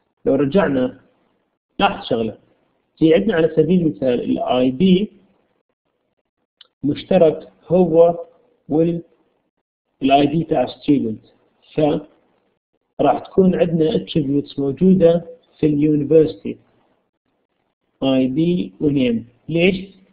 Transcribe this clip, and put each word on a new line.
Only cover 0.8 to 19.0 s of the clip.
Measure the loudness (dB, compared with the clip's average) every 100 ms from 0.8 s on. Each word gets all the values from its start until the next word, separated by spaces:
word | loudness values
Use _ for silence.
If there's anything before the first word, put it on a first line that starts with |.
| -4 -6 _ _ _ _ _ _ _ -4
لاحظ | -4 -4 -6
شغلة. | -4 -4 -8 _ _ _ _ _ _
في | 2
عندنا | 2 2
على | 0 0 0
سبيل | 2 2
المثال | 0 -2 -2 -2
ال | -4 -4
آي | -2 0 0
دي | 0 2 2 0 -10 _ _ _ _ _ _ _ _ _ _ _ _ _ _ _ _
مشترك | -6 -6 -4 0 0 0 -12 _ -2
هو | 0 2 4 2 2 -12 _ _ _ -6
وال، | -2 -2 -4 -10 _ _ _ _ _ _ _ _ _
ال | 0
آي | 2 2
دي | -2
تاع | -2 -4 -4
student. | -6 -2 -2 -2 -8 _ _ _ _ _
فراح | -4 -2 -2 -10 _ _ _ _ _ _ _ _ -2 -2 -2
تكون | -2 0 2
عندنا | 2 -2 0 0
attributes | -2 -4 -4 -2 -4 -4 -6
موجودة | -6 0 2 4 4 2 -6 -20 _ _
في | -2
اليونيفرسيتي. | 0 0 0 2 2 2 -2 -12 -14 _ _ _ _ _ _ _ _ _ _ _ _ _ _
آي | 0 0 0
دي | 0 0 -2 -6 -4
ونيم. | -2 0